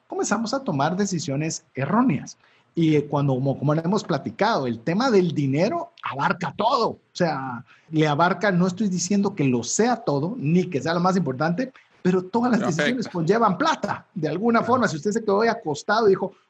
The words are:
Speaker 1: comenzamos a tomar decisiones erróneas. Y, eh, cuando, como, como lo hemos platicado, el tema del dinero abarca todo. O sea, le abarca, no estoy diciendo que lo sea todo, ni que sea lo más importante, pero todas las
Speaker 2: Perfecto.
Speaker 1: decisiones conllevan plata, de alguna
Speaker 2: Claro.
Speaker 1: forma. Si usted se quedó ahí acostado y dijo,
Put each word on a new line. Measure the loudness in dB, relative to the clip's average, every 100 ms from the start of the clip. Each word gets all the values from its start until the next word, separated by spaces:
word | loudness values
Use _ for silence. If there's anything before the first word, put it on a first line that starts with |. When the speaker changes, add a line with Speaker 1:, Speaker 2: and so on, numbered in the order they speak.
| -10
Speaker 1:
comenzamos | -6 -2 -2 -2
a | -4
tomar | -2 -2 0 0
decisiones | -2 -4 -4 -4 -4 -6 _
erróneas. | -8 -2 2 2 0 -4 -18 _ _ _
Y, | 0 2 2
eh, | 2
cuando, | 0 0
como, | 0 0 0
como | 0
lo | 0
hemos | 0 -2
platicado, | 0 -4 -4 -2 0 0 -2
el | -4
tema | -2 0 4
del | 4 4
dinero | 0 0 2 0 0 -8 -12
abarca | -10 -2 -2 -2 -6 -2
todo. | 0 2 -2
O | -4 _
sea, | -2 -2 -2 -8 -10 -14 -20 -4
le | 0 2
abarca, | 4 2 2 2
no | 2 0
estoy | 0 -2
diciendo | -2 0 0 0
que | 0
lo | 0 0
sea | -2 0 2 2
todo, | -2 -2 -2 -4
ni | 0 2
que | 2 -2
sea | -2
lo | 0
más | 2 2
importante, | 0 -2 -2 -2 -4 -8 _ _
pero | 0 0
todas | 0 -2 0
las | 0
Speaker 2:
Perfecto. | 0 0
Speaker 1:
decisiones | 0 0 -4
conllevan | -4 0 4 4 2
plata, | 0 0 -4 -8 -8
de | -6 -4
alguna | 0 2 2
Speaker 2:
Claro. | 2
Speaker 1:
forma. | 2 2
Si | -2
usted | -2
se | -2
quedó | 0 2
ahí | 2
acostado | 0 -4 -6 0 2 4
y |
dijo, | 4 0 -8